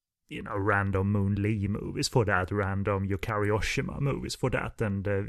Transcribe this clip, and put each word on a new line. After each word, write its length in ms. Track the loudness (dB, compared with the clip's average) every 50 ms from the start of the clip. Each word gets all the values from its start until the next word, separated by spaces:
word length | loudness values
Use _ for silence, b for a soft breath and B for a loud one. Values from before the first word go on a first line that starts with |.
| _ _ _ _ _ -14 -12
you 80 | -12
know, 160 | -8 -6 -4 -2
random 540 | 2 2 2 2 2 2 2 2 2 2
Moon 240 | 2 2 2 2 2
Lee 320 | 2 2 2 2 2 0 0
movies 400 | -2 -2 -4 -6 -4 -2 -4 0
for 180 | 2 2 2
that, 260 | 4 2 2 2 0
random 560 | 0 0 0 0 0 0 0 0 0 0 0 -2
Yukari 420 | -2 -2 -2 -2 0 0 2 2
Oshima 500 | 2 2 2 0 0 -2 -2 -4 -4 -2
movies 360 | -2 -2 -2 -2 -4 -8 -6
for 140 | -2 -2 0
that, 320 | 0 0 -2 -4 -4 -2
and, 260 | -2 0 0 -2 0 0
uh, 160 | 0 0 -2